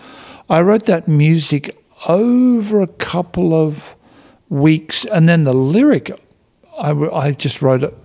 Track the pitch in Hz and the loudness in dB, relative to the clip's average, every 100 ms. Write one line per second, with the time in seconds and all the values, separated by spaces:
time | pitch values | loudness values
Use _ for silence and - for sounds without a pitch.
0 | - - - - - 160 180 220 220 170 | -20 -20 -20 -20 -2 0 2 2 0 -2
1 | 165 151 151 165 147 147 - - _ - | 0 2 2 2 0 -4 -6 -14 _ -10
2 | - 180 240 247 254 233 208 214 180 - | -2 0 2 2 2 0 0 -2 -2 -4
3 | - 170 175 185 175 160 156 147 - - | -8 -6 -6 -2 0 0 0 -4 -14 -20
4 | _ _ - _ _ 139 156 156 - - | _ _ -20 _ _ 0 2 2 -2 -8
5 | - 196 165 170 143 127 131 190 294 185 | -4 2 2 4 2 0 0 2 2 2
6 | - - _ _ _ _ _ 311 - 147 | -2 -14 _ _ _ _ _ -8 -4 -2
7 | 151 160 143 135 139 - 139 131 139 - | -2 -2 -4 -4 -6 -2 0 0 -2 -8